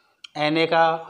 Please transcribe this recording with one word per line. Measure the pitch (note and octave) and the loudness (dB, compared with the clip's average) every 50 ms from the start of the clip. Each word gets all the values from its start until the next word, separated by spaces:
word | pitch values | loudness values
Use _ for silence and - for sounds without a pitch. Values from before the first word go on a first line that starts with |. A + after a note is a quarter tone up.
| _ _ _ _ - - - | _ _ _ _ -20 -14 -8
एनए | D3+ D3+ D3+ D#3 E3 E3 | -4 -2 0 0 0 0
का | D#3+ E3 E3 E3 D#3+ E3 E3 - | 2 2 2 2 2 0 -2 -8